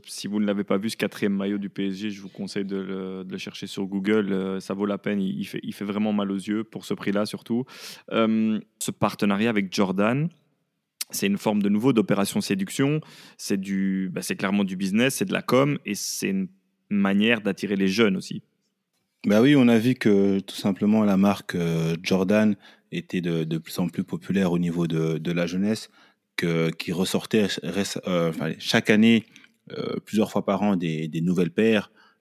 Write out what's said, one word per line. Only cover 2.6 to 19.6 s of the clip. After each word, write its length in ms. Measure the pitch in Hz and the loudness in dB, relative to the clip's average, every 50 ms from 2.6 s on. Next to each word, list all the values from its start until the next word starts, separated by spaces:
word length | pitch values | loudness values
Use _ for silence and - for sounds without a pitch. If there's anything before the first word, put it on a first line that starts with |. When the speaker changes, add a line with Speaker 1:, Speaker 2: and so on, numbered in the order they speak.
| 98 | -6
Speaker 1:
de 120 | 95 98 | -4 -6
le, 480 | 98 95 95 95 95 95 95 95 95 92 | -6 -6 -6 -8 -8 -8 -8 -10 -10 -10
de 80 | 92 | -10
le 60 | 95 92 | -10 -10
chercher 280 | - 104 - - 101 | -10 -12 -12 -12 -12
sur 180 | 98 - 104 98 | -10 -8 -6 -6
Google. 480 | 92 98 98 95 104 107 110 104 95 | -4 -4 -2 0 2 2 2 2 2
Euh, 280 | 98 95 95 95 95 95 | -2 -2 -2 -4 -4 -6
ça 140 | - - 104 | -6 -6 -4
vaut 120 | 98 104 | -4 -2
la 120 | 101 101 98 | -2 -4 -4
peine. 220 | - 107 104 101 | -4 -4 -2 -2
Il, 180 | 95 95 98 101 | -2 -2 -4 -6
il 60 | 98 | -8
fait, 160 | - - - | -8 -10 -10
il 120 | - 117 101 | -10 -10 -8
fait 100 | - 101 | -8 -6
vraiment 280 | 101 98 104 107 107 | -4 -2 -2 0 0
mal 180 | 104 104 101 98 | 0 0 -2 -2
aux 60 | 98 | -4
yeux 280 | 98 92 107 104 110 110 | -4 -4 -4 -4 -4 -4
pour 200 | - - 98 - | -6 -10 -12 -8
ce 100 | - 104 | -8 -8
prix-là, 320 | - - 104 98 101 107 | -4 -4 -2 0 0 -2
surtout. 380 | - - 95 - - 113 120 135 - - - - - - - - - | -2 -4 -8 -6 -4 -2 -2 -2 -6 -10 -18 -18 -18 -18 -18 -10 -2
Euh, 460 | - 113 113 110 110 110 110 110 107 104 - _ _ - | 0 2 4 4 4 2 2 2 0 -2 -4 _ _ -10
ce 120 | - - | -8 -8
partenariat 600 | - - 110 104 - - 107 104 98 98 110 120 | -4 -2 -2 -2 0 0 0 2 2 2 2 2
avec 220 | 107 104 98 90 - | 2 0 -2 0 0
Jordan, 540 | - 101 92 92 95 104 110 123 143 156 170 - _ _ _ _ _ _ _ _ _ _ _ _ - - - | 0 0 2 2 2 2 2 2 0 -2 -2 -6 _ _ _ _ _ _ _ _ _ _ _ _ -14 -12 -10
c'est 160 | - - 104 | -6 -2 0
une 100 | 98 101 95 | 0 0 0
forme 240 | - 113 107 104 | 0 0 2 2
de 60 | 98 101 | 2 2
nouveau 240 | 104 104 117 139 | 2 2 2 4
d'opération 480 | 127 110 98 - 104 98 98 - - 107 | 4 4 4 4 2 0 0 0 0 -2
séduction. 600 | 98 - 101 95 98 - - - 135 139 151 156 - - - - - - - | 0 0 -2 -2 -2 -4 -2 0 0 0 0 -2 -4 -8 -16 -20 -20 -20 -18
C'est 240 | - - - 104 98 | -12 -6 -4 -4 -4
du, 500 | 95 98 98 95 98 95 95 95 95 90 | -2 -4 -2 -2 0 0 0 -2 -2 -4
bah, 100 | - - | -6 -6
c'est 140 | 95 - 95 | -6 -6 -4
clairement 280 | 87 104 95 101 101 101 | -2 -2 0 2 2 0
du 120 | 92 92 | 0 -2
business, 400 | 92 98 92 98 110 123 135 131 | -2 -2 0 2 2 2 2 0
c'est 100 | - 104 | 0 -2
de 60 | 95 | -2
la 100 | 95 95 | -2 -2
com 360 | - - 123 127 139 147 139 - - | 0 2 2 2 4 2 0 -4 -6
et 100 | 104 101 | -8 -8
c'est 360 | - - - - - 104 98 | -6 -6 -8 -6 -4 -4 -2
une 180 | 95 95 95 90 - _ _ _ _ _ _ - | -2 -2 -4 -6 -8 _ _ _ _ _ _ -2
manière 540 | 104 101 98 98 101 101 107 113 120 107 | 0 2 2 4 4 4 4 4 2 2
d'attirer 340 | 104 101 92 - - 98 101 | 0 -2 -2 -2 -2 -2 0
les 120 | 98 98 95 | 2 2 2
jeunes 280 | 95 110 113 101 95 | 4 4 4 4 4
aussi. 260 | 92 - - - 160 - _ _ _ _ _ _ _ _ _ _ _ _ _ _ _ - | 0 -4 -8 -12 -12 -14 _ _ _ _ _ _ _ _ _ _ _ _ _ _ _ 0
Speaker 2:
Bah 140 | 101 104 107 | 4 4 6
oui, 140 | 123 143 147 | 6 8 8
on 140 | 139 | 6